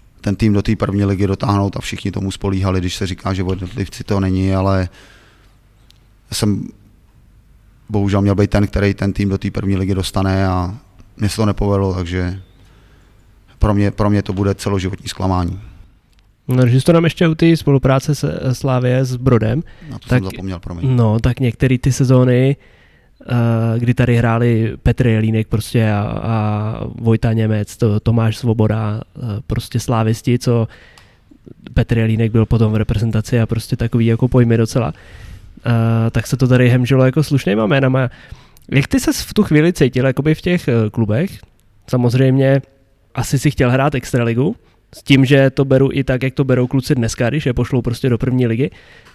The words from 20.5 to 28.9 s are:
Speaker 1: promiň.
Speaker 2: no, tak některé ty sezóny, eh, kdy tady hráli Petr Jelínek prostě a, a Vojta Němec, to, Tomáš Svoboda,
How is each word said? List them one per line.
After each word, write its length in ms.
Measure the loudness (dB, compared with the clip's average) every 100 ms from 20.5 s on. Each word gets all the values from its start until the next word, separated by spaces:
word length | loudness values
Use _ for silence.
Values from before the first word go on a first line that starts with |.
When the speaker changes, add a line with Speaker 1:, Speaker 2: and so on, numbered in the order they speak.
| -10
Speaker 1:
promiň. 360 | -10 -6 -2 2
Speaker 2:
no, 240 | 2 2
tak 200 | 0 0
některé 380 | -2 -2 0 0
ty 140 | 0
sezóny, 640 | 0 4 6 6 4 2 -2 -8 _ _ _ _ _
eh, 580 | -4 0 0 0 0 0
kdy 140 | 0
tady 220 | 0 2 2
hráli 600 | 2 2 2 2 0 -2
Petr 240 | 0 2 2
Jelínek 400 | 2 2 0 0
prostě 440 | -4 -2 0 0
a, 100 | 0
a 720 | -2 -4 -4 -2 -2 -2 -4 -6 -8 -4
Vojta 380 | 0 2 2
Němec, 440 | 0 0 0 -4 -2
to, 220 | 0 2
Tomáš 380 | 2 2 0 0
Svoboda, 640 | 0 2 2 0 -4